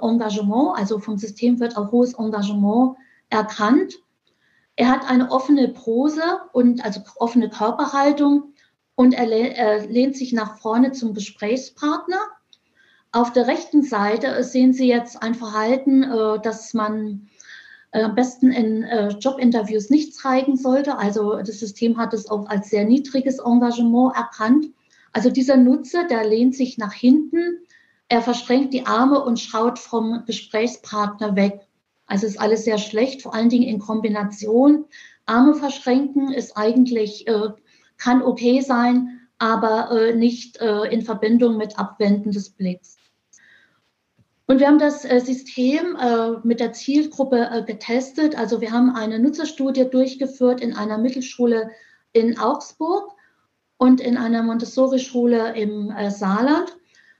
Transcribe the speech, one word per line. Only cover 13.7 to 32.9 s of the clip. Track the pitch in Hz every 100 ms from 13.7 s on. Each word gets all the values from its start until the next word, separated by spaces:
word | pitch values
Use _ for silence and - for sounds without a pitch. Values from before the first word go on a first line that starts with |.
| 294
Seite, | 277 214 208 220 269
äh, | 247
sehen | 254 254 254
Sie | 254 254
jetzt | 240 240 -
ein | 226 233
Verhalten, | 226 214 220 262 269 269
äh, | 262 233 220 214
das | 220 220 -
man, | 226 214 214 214 202 - _ - - - - _
äh, | 220
am | 220
besten | 208 247 - 262
in, | 247 220 220
äh, | 226 233 208
Jobinterviews | 208 262 269 247 233 208 220 208
nicht | 294 302
zeigen | - 269 262 269 262
sollte. | 262 262 285 240
Also | 208 208 208 220
das | 196 214
System | 220 - 233 233
hat | 220
es | 220 -
auch | 214 202
als | 208 202
sehr | 208 208
niedriges | 262 277 269 262 254
Engagement | 240 240 240 233 233 233 254 247
erkannt. | 240 - 220 285 302 - _ _ _
Also | - 233
dieser | 269 254 269
Nutzer, | 247 302 - 349
der | 349 226 214
lehnt | 220 254 262
sich | 254 -
nach | 202
hinten, | - 247 302 302 330 349 339 - _ _ _ _
er | 233
verschränkt | 240 240 - 247 269
die | 262 -
Arme | 214 262 285
und | 262 233
schaut | - 220 233 247
vom | - 233 220 233 -
Gesprächspartner | 202 - 214 233 - - 208 208 202 214 196
weg. | 202 202 - _ _ _ -
Also | 202 214
ist | 202
alles | 214 220
sehr | 220 214
schlecht, | 208